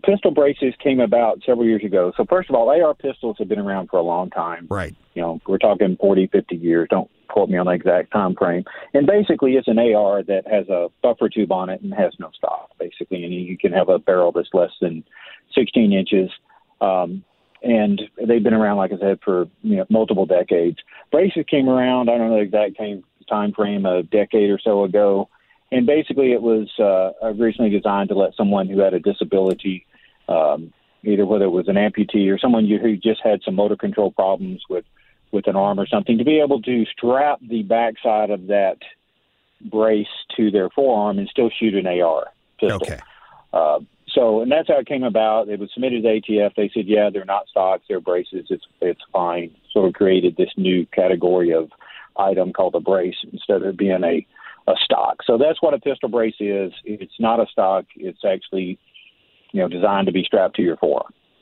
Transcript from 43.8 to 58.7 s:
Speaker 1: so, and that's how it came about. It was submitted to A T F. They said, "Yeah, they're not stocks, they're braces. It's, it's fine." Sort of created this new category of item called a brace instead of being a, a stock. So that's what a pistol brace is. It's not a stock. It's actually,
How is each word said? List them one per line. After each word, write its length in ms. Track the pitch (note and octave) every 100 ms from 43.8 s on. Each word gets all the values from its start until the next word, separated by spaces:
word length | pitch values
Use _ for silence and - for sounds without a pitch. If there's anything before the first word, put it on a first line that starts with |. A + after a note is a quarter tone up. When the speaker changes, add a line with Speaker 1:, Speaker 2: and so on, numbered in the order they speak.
| - _ -
Speaker 1:
so, 320 | - A#2 A2
and 100 | B2
that's 160 | D3+ D#3+
how 100 | D3
it 80 | A#2+
came 160 | C#3
about. 460 | B2+ G#2+ A2 A2 G#2
It 100 | G2+
was 120 | G2+
submitted 300 | - C3 A#2+
to 40 | A2+
A 120 | A2
T 200 | G#2 G#2+
F. 120 | G#2 -
They 140 | G2+
said, 140 | A#2 F#2+
"Yeah, 240 | G#2+ G#2
they're 140 | G2
not 240 | F#2+ G2+ G2
stocks, 340 | G2+ F#2 F#2 -
they're 120 | F#2+
braces. 460 | F2 F2+ F2+ F#2 -
It's, 160 | F2+ - -
it's 200 | F2+ E2+ -
fine." 380 | F#2+ F2 E2+ E2+ _ _
Sort 160 | - F#2+
of 60 |
created 420 | - G2 F#2 F2+ D#2+
this 140 | F2+ -
new 300 | F#2 F2+ E2
category 580 | - F#2 F2+ F2 F2+ E2+
of 180 | E2 D#2 _ - - - -
item 360 | G2 F#2+ F2+
called 240 | - F#2 E2+
a 40 |
brace 360 | F#2 F#2+ F2+ - -
instead 300 | - - G2
of 140 | F#2+ F2+
being 280 | G2 F#2
a, 200 | E2+ E2 - - - - -
a 80 | -
stock. 340 | - - - - -
So 100 | A#2
that's 240 | D3+ E3
what 140 | D#3+
a 60 | C#3
pistol 280 | C#3+ C3 B2
brace 280 | A#2 A2+ -
is. 340 | G#2 G2 F#2+ -
It's 280 | - G#2 G2 -
not 200 | A2+ A#2
a 80 | G#2+
stock. 340 | - F#2+ F#2+ - -
It's 280 | F#2 -
actually, 540 | G#2 F#2+ - F#2+ F#2